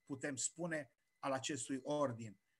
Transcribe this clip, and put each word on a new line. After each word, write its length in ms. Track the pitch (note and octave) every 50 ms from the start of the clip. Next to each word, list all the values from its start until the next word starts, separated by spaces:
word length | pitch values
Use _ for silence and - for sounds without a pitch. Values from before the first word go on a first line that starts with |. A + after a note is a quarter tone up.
| _
putem 300 | - C#3 B2 D#3 D3 C3+
spune, 560 | - - - - D#3+ F3 E3+ D#3+ D3+ C#3 - _ _ _ _ _ -
al 140 | - C#3
acestui 480 | C3+ B2+ B2+ - D3 B2 - - C3+ B2+
ordin. 580 | - C#3+ D3 D3 C#3+ B2+ A2+ A2+ A2+ G#2+ F#2+ _ _ _ _